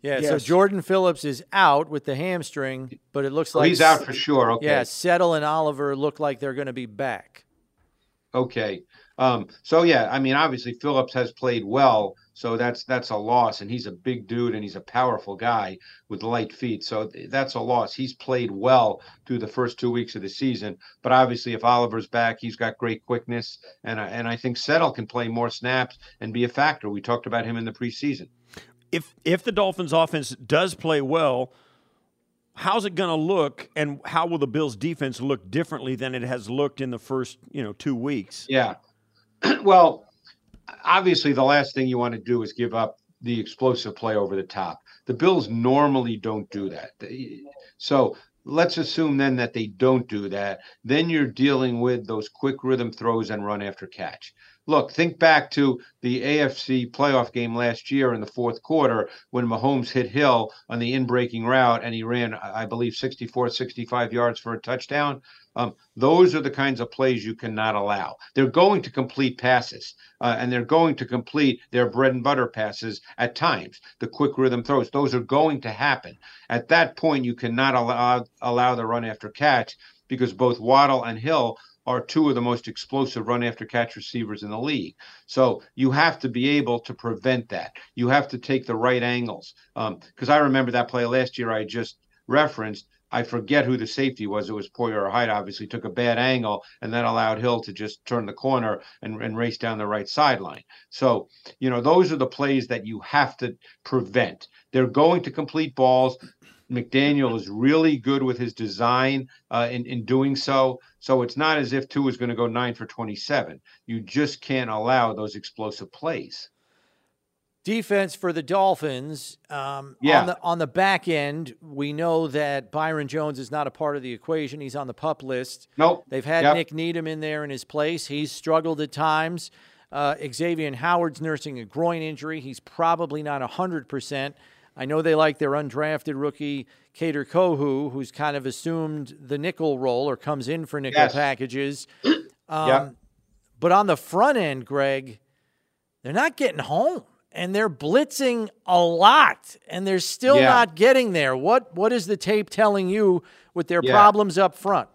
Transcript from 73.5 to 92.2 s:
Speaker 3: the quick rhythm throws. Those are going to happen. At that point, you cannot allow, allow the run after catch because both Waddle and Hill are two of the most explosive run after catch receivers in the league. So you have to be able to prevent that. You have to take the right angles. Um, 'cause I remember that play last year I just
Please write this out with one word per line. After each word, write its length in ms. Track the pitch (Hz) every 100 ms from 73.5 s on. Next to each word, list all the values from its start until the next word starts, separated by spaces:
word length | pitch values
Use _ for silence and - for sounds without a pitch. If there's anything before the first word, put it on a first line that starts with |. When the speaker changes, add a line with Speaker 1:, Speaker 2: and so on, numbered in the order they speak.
| 117 82 - - _
Speaker 3:
the 80 | 117
quick 320 | - 143 143
rhythm 240 | 131 120
throws. 280 | 117 139 117
Those 220 | 139 143
are 80 | 123
going 420 | 120 139 156 143
to 80 | 117
happen. 460 | 104 143 131 87 87 - - _
At 200 | 120 120
that 280 | 165 165 -
point, 280 | 165 143
you 100 | 123
cannot 400 | 120 120 117 135
allow, 520 | 123 117 120 123 123 120 _
allow 360 | 120 120 123 123
the 100 | 113
run 180 | 117
after 260 | 117 107 107
catch 460 | - 147 127 120 - - _ _
because 260 | 127 123
both 280 | 92 123 117
Waddle 420 | 110 135 143 131
and 160 | 117 113
Hill 380 | 123 160 120 110 - _
are 200 | - 123
two 240 | 120 160 151
of 80 | 123
the 40 |
most 280 | 120 120 -
explosive 580 | - - 135 127 120 110
run 160 | 120
after 220 | 120 113
catch 320 | 110 123 117 -
receivers 480 | - 123 107 104
in 60 | 104
the 80 | 107
league. 360 | 135 143 82 _ - - _
So 360 | - 127 - -
you 160 | - 131
have 300 | 135 165 160
to 80 | 131
be 200 | 120 131
able 280 | 147 120 120
to 140 | -
prevent 540 | 127 120 - 131 127 113
that. 240 | 95 82 - - -
You 100 | 120
have 200 | 139 139
to 100 | 123
take 280 | - 135 127
the 100 | 117
right 260 | 123 127
angles. 520 | 120 123 120 95 - - _
Um, 240 | - 110 98 -
'cause 140 | _ 127
I 80 | 147
remember 340 | 147 135 127
that 160 | 113 -
play 180 | 127 120
last 320 | 127 127 -
year 120 | 117
I 140 | 110
just 320 | 107 110 113 - _ _